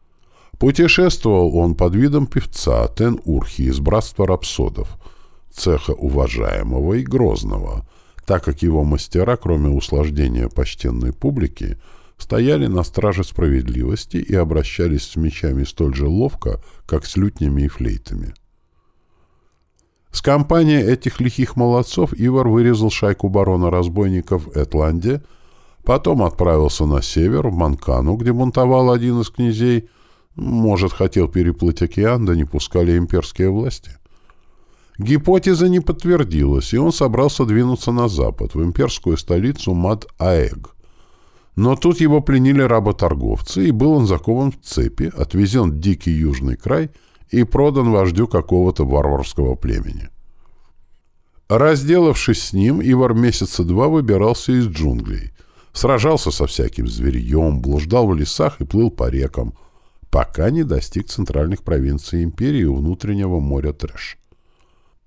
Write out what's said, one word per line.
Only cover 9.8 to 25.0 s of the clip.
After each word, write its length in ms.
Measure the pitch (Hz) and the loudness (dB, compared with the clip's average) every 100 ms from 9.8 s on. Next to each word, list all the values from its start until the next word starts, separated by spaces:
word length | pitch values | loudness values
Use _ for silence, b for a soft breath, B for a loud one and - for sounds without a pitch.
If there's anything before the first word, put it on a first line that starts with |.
| - 71 76 73 69 60 58 | -2 -2 -2 0 -2 0 -4
почтенной 640 | - 65 - 65 58 60 | -2 -4 -4 -6 -4 -4
публики, 640 | - 135 139 73 - - - b b b b | -4 -4 -2 -4 -4 -10 -10 b b b b
стояли 480 | - 110 123 151 131 | -6 -2 0 0 0
на 180 | 92 | -2
страже 400 | 87 - 104 95 | -2 -2 -2 -2
справедливости 960 | 90 - 85 67 60 60 62 107 - - | -4 -2 0 0 -2 -4 -2 -4 -6 -8
и 160 | - | -2
обращались 720 | 92 82 78 71 - 85 71 | 0 0 0 -2 -2 -2 -2
с 120 | - - | -4 -4
мечами 500 | 80 69 80 67 69 | -4 -2 -4 -2 -4
столь 280 | - 76 | -2 -2
же 140 | 65 71 | 0 0
ловко, 560 | 90 135 - - 50 b b - | 0 -2 -4 -6 -6 b b -6
как 180 | 78 - | -4 -4
с 100 | - | -2
лютнями 460 | 101 - 73 69 | -2 0 -2 0
и 60 | 71 | -2
флейтами. 640 | - - - - - - - _ _ _ _ _ _ _ _ _ _ _ _ _ _ _ _ _ | -2 -6 -6 -8 -10 -10 -14 _ _ _ _ _ _ _ _ _ _ _ _ _ _ _ _ _
С 120 | - | -6
компанией 580 | - 143 147 165 160 151 | 0 0 2 4 4 4
этих 400 | 107 127 127 - | 4 2 -2 -2
лихих 340 | 123 - 131 - | -4 0 -2 0
молодцов 580 | 120 120 120 - 151 - | 2 2 0 -2 -2 0
Ивар 300 | 117 131 123 | 0 2 4
вырезал 420 | 113 120 113 110 | 4 4 4 2
шайку 400 | - 104 98 104 | 0 0 0 0
барона 400 | 98 95 92 87 | 2 2 2 2
разбойников 800 | 90 87 87 101 92 85 92 78 | 2 0 0 0 0 -2 -4 -2
в 100 | 76 | -4
Этланде, 640 | 71 78 78 82 | -2 0 0 0